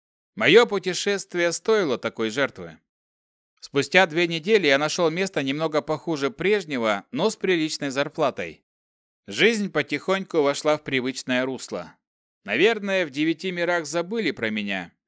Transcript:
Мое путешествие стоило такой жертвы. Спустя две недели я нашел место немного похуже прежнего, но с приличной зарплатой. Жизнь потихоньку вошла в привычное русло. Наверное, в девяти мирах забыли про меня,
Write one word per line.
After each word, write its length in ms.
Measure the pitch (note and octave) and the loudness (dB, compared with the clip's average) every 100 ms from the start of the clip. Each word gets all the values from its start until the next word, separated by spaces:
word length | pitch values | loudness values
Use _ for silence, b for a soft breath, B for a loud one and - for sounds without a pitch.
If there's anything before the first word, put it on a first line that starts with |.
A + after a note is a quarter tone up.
| _ _ _ | _ _ _
Мое 320 | - A#2 G3+ A#3 | 0 6 6 6
путешествие 840 | G3+ F#3 E3+ G3+ G3+ - F3+ E3+ | 0 -4 -4 -2 -4 -4 0 0
стоило 460 | E3 - A3 E3 A2+ | 0 0 2 2 0
такой 320 | A2+ - A2 | -4 -2 -2
жертвы. 480 | A2+ C3 - E2+ D#2+ _ _ _ _ _ _ _ _ | 0 -2 -4 -16 -18 _ _ _ _ _ _ _ _
Спустя 460 | - C#3 C#3 F#3 F#3 | -4 -2 4 4 4
две 220 | D#3 F3 | 2 0
недели 380 | E3 D#3 A3 D3+ | -2 2 4 4
я 100 | C#3 | 2
нашел 320 | D3+ - E3 | 2 0 0
место 320 | E3 F#3+ - | 0 -2 -2
немного 400 | C3+ D3 D#3+ D3 | -2 -2 0 -2
похуже 480 | - D3+ - D3+ C3+ | -2 -4 -4 -2 -2
прежнего, 720 | A#2+ F3 G#3 D#3 C3+ A2 G2+ - | -2 0 0 -2 -2 0 0 -4
но 180 | C3 G#3 | -2 -2
с 80 | G#3+ | 0
приличной 540 | F#3+ F3 D#3 - C#3 | -2 0 0 -4 -4
зарплатой. 720 | C3 D3 - C#3+ G#2+ F2 D#2 _ _ _ _ _ _ - | -2 -4 0 -2 -2 -8 -10 _ _ _ _ _ _ -8
Жизнь 440 | G2+ G3+ A3+ G3 | 2 2 2 -2
потихоньку 720 | D#3 C#3+ C#3+ - F#3+ F#3+ E3 | -2 -2 -4 -2 -2 0 2
вошла 360 | C#3 C#3+ D3+ D3+ | 2 2 0 0
в 60 | |
привычное 600 | - C3+ B2 C3 - B2+ | 0 -2 -2 -6 -2 -2
русло. 500 | C3 B2+ - F#2+ E2+ - _ _ _ _ | -2 -6 -8 -8 -10 -18 _ _ _ _
Наверное, 600 | G2 A2+ G3+ A3 G3 F#3+ | -4 2 2 2 -2 -2
в 60 | D#3+ | -2
девяти 400 | C3+ D#3 D#3+ F#3+ | -2 -2 -2 -4
мирах 340 | F3 E3+ F3 | -2 0 -2
забыли 460 | D3 E3 E3+ A3+ F3+ | -2 -4 -2 -2 -2
про 200 | A2 A2+ | -2 -2
меня, 420 | G#2+ G2+ F#2+ E2+ _ | -2 -4 -4 -6 _